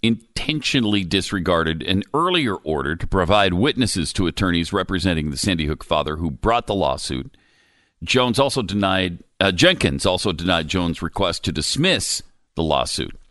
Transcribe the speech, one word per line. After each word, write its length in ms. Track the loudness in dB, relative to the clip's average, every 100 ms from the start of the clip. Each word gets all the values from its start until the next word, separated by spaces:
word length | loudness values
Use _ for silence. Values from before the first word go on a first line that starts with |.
intentionally 1000 | 0 0 -4 -8 -4 -2 0 0 2 0
disregarded 800 | 0 0 0 -2 2 2 2 -2
an 200 | 0 -2 0
earlier 440 | 0 0 2 0 -2
order 380 | -2 -2 -2
to 120 | -4 0
provide 480 | 2 4 4 4
witnesses 580 | 2 0 0 -2 -2 -2
to 140 | 0 -2
attorneys 460 | 0 0 2 0
representing 580 | -2 0 0 0 0 -2
the 80 | -2
Sandy 260 | -2 0
Hook 180 | -2 -4
father 340 | -2 0 0 -2
who 140 | -4
brought 360 | -2 0 0 0
the 80 |
lawsuit. 600 | 0 0 -2 -4 -6 -8 _ _ _ _ _ _ -12
Jones 340 | 0 2 2 2
also 220 | 2 0
denied, 600 | -2 0 0 0 -2 -6 -10 -2
uh, 100 | 0
Jenkins 540 | 4 4 4 0 0
also 260 | 0 0 -2
denied 360 | -2 0 0 0
Jones' 320 | -2 -2 -2
request 400 | -4 -2 -2 -2
to 80 | -4
dismiss 680 | -4 -2 0 2 0 -2 -6 -8 _ _
the 80 | -4
lawsuit. 540 | 0 0 0 -4 -8 -10 -20